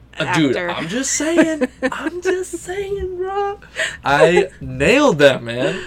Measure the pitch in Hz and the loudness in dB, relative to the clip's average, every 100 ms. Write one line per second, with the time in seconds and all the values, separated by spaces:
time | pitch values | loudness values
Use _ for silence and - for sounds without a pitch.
0 | - - 156 180 147 120 175 175 165 226 | -16 -8 -2 2 2 0 -4 -6 -6 -4
1 | 269 - 302 330 320 311 254 - 262 247 | -4 -2 0 4 2 2 -4 -4 -6 -4
2 | 277 349 370 370 359 339 - 381 392 403 | -8 -6 -2 -2 -4 -10 -10 -8 -6 -6
3 | 370 359 370 392 403 415 - - - - | -6 -6 -6 -4 -4 -6 -10 -6 -6 -4
4 | - 143 160 185 - - 135 131 147 254 | 0 4 4 4 0 -4 -10 -2 2 4
5 | 285 160 143 127 117 117 135 185 | 4 6 6 6 -2 -4 -2 -4